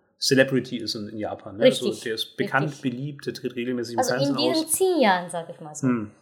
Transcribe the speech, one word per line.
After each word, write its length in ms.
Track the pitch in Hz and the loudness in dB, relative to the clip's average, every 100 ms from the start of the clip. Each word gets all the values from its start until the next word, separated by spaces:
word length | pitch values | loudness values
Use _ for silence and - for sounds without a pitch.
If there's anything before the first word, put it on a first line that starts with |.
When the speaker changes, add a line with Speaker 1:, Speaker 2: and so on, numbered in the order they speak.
| _ _ | _ _
Speaker 1:
Celebrity 560 | - 131 135 131 - 120 | 2 6 6 4 -2 -6
ist 160 | 104 | -6
in, 140 | 117 104 | -8 -8
in 100 | 110 | -6
Japan. 380 | 101 98 110 98 | -6 -6 -10 4
Ne? 80 | |
Also 220 | 117 - 123 | 4 4 -2
Speaker 2:
Richtig, 180 | - | -4
Speaker 1:
der 100 | 120 | -4
ist 220 | 110 - - | -4 -6 -4
bekannt, 320 | 117 131 151 | -2 0 0
Speaker 2:
richtig. 120 | 139 | -2
Speaker 1:
beliebt, 440 | 127 120 143 143 - | -6 -4 -8 -8 -10
der 80 | |
tritt 220 | 117 127 123 | -8 -8 -6
regelmäßig 380 | 120 123 117 | -4 -4 -4
im 40 | 117 | -2
Speaker 2:
Also 140 | 254 | 0
in 40 | 123 | 2
Speaker 1:
Fernsehen 180 | 285 277 | 0 0
Speaker 2:
diesen 280 | 320 320 320 | 2 0 0
Speaker 1:
aus. 60 | |
Speaker 2:
zehn 280 | - 381 339 | 0 2 4
Jahren, 300 | 226 180 175 | 4 4 0
sag 180 | 170 165 | -8 -8
ich 100 | 170 | -14
mal 140 | 156 | -14
so. 140 | 151 131 | -2 0
Speaker 1:
Hm. 220 | 120 104 - | 0 -4 -12